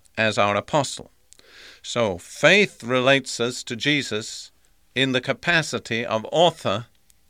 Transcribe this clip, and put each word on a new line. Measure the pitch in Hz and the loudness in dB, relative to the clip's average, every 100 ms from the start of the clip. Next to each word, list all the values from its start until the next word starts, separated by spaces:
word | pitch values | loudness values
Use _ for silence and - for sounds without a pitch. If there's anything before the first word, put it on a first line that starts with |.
| _ - | _ -2
as | 110 104 | 0 2
our | 104 101 | 2 0
apostle. | - 151 - - - _ _ _ _ - - - | 0 -2 -2 -6 -14 _ _ _ _ -20 -20 -18
So | - 120 110 87 | -8 -2 -2 -4
faith | - - 147 196 190 - | -10 2 4 6 4 -2
relates | 117 127 127 135 131 - | -2 0 4 2 0 -4
us | 120 123 | -4 -4
to | - 117 | -10 -4
Jesus | 143 147 120 107 117 - - _ _ _ _ | -2 0 -2 -6 -8 -12 -16 _ _ _ _
in | 127 135 | -2 0
the | 127 | 0
capacity | 135 127 - 170 151 117 - 113 | -2 -4 0 0 0 -6 -4 -4
of | 120 110 107 | -2 -4 0
author | 151 170 160 113 101 123 _ _ _ | 2 4 2 -2 -2 -6 _ _ _